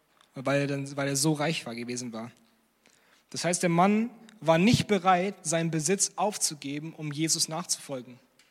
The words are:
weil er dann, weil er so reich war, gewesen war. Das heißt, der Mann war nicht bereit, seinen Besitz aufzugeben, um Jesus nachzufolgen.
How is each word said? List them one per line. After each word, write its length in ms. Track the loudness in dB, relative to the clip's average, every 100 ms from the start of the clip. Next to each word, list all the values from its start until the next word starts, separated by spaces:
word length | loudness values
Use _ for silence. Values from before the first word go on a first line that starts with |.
| _ _ _
weil 280 | -8 0 0
er 40 | 0
dann, 300 | -2 -4 -4
weil 100 | -2
er 80 |
so 180 | 0 2
reich 320 | 2 0 -2
war, 120 | -6 -8
gewesen 360 | -8 -8 -8
war. 200 | -10 -12 -16 _ _ _ _ _ _ _ _ _
Das 140 | -6
heißt, 180 | -2 0
der 80 | 2
Mann 400 | 4 4 4 0 -6 -20 -4
war 180 | 2 6
nicht 300 | 6 4 4
bereit, 480 | 2 4 4 2 -4
seinen 280 | -2 0 0
Besitz 400 | 0 0 0 -2 -2
aufzugeben, 760 | -4 -2 -4 -4 -8 -8 -10
um 200 | -8 -8
Jesus 340 | -2 -2 0 -2
nachzufolgen. 720 | -4 -6 -8 -8 -10 -12 -18 _ _ _